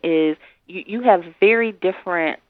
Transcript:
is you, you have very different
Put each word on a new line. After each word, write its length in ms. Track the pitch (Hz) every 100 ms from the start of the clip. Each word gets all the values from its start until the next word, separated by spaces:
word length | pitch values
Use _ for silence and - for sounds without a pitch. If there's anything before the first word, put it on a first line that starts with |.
is 340 | 170 160 156 156 - _ -
you, 160 | 180 -
you 140 | 226
have 200 | 247 185 170 -
very 320 | 202 226 226
different 680 | 196 185 185 185 175 160 -